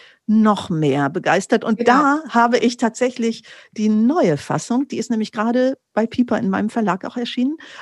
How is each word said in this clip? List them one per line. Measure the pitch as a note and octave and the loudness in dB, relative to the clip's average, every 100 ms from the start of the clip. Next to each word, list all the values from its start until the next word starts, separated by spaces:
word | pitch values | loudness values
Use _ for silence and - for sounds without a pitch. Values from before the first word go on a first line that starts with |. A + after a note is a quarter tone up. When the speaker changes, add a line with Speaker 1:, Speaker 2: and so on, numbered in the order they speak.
| - _ - | -20 _ 0
Speaker 1:
noch | G#3+ G#3+ G3+ - | 4 4 2 -2
mehr | D#3+ D3+ C#3 C#3 | 0 0 0 0
begeistert. | F3+ D3+ E3 - A3 | -2 0 0 2 0
Und | - A3+ | 0 0
Speaker 2:
Genau. | A#3 | 2
Speaker 1:
da | C4 C#4+ D4 C#4+ | 4 4 0 0
habe | A#3 A#3 A#3+ | 2 2 4
ich | A#3+ A#3+ | 0 0
tatsächlich | A#3 A#3 B3+ B3+ A3+ A3+ - - - | -2 0 -2 -2 -4 -4 -12 -20 -14
die | - G#3+ | -4 0
neue | G#3+ A3+ F4 G#3+ C#3+ | 2 2 2 2 0
Fassung, | - C#3 - A#3+ C#4 | -2 -6 -2 -2 -2
die | - | -4
ist | A3+ | -4
nämlich | A3 G#3+ | -4 -4
gerade | A3 A3+ B3 B3+ C4+ _ | -4 -2 0 0 -2 _
bei | - A3+ | -4 -2
Piper | - B3 A3+ | 0 0 0
in | F#3+ | -2
meinem | F#3+ G#3+ | -2 -2
Verlag | A#3+ G#3 F#3 | -2 -2 -2
auch | - B3 | -6 -8
erschienen. | A#3+ - B3+ D#4+ - - | -6 -4 -4 -4 -12 -16